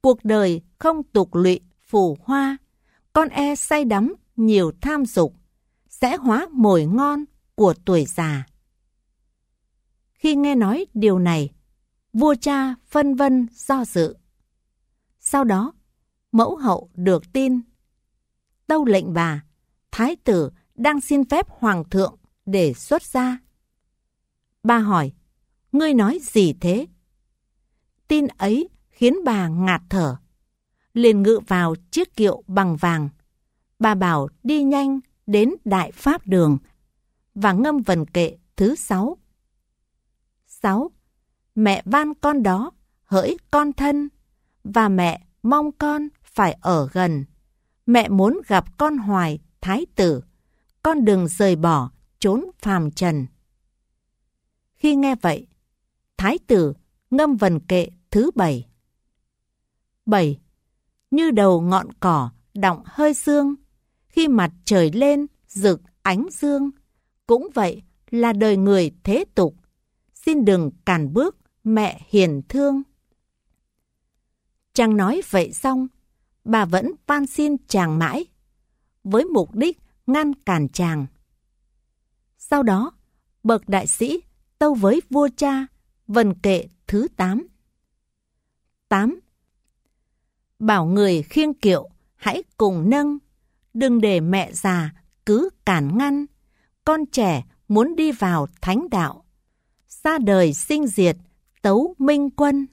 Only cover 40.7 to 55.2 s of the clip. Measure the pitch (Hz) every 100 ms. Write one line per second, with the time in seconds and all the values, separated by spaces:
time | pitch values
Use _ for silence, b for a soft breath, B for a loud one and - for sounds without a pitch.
40.7 | 196 320 _ _ _ _ _ _ - 214
41.7 | 196 - 262 302 302 294 294 202 185 277
42.7 | _ _ _ _ 190 - 349 _ 294 294
43.7 | 269 277 285 294 _ _ _ _ _ -
44.7 | 202 214 190 175 - _ _ 226 285 302
45.7 | 294 294 294 294 _ _ - 190 - -
46.7 | 170 139 185 180 151 139 _ _ _ _
47.7 | _ - 240 214 196 196 339 - 190 -
48.7 | - 302 294 208 196 170 151 _ _ 180
49.7 | 202 349 - 170 135 - _ _ _ _
50.7 | _ 311 311 220 196 170 - 196 170 165
51.7 | 156 123 _ _ _ 202 214 359 _ 214
52.7 | 190 156 147 180 151 127 _ _ _ _
53.7 | _ _ _ _ _ _ _ _ _ _
54.7 | _ 302 285 277 247